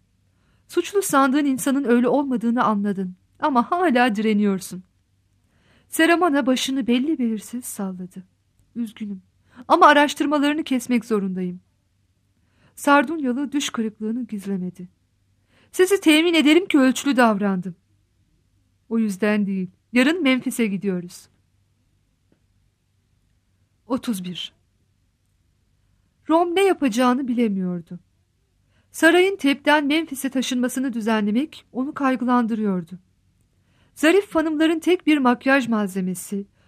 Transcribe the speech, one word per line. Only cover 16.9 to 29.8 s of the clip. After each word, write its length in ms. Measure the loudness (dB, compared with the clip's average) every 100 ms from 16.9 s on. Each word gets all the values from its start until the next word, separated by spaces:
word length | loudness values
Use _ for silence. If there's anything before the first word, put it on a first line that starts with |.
| 2 0 2
davrandım." 580 | 4 2 -2 -2 -6 -14 _ _ _ _ _ _ _ _ _ _ -6
"O 100 | -2
yüzden 480 | -2 0 0 0 0
değil. 240 | -4 -6 _ _
Yarın 300 | 2 2 2
Memphis'e 440 | 0 0 -2 -2 -2
gidiyoruz." 640 | -2 -4 -6 -8 -18 -20 _ _ _ _ _ _ _ _ _ _ _ _ _ _ _ _ _ _ _ _ _ _ _ _ _ -6
Otuz 380 | -6 -4 -6
bir. 280 | -6 -12 -14 _ _ _ _ _ _ _ _ _ _ _ _ _ _ _ _ _ 0
Rom 240 | 2 2
ne 100 | 2
yapacağını 640 | 2 2 0 0 0 0 -2
bilemiyordu. 720 | -2 0 -2 -4 -6 -10 -20 _ _ _ _ _ _ _ _ _
Sarayın 460 | 2 4 6 2 2
Teb'den 500 | -2 0 2 2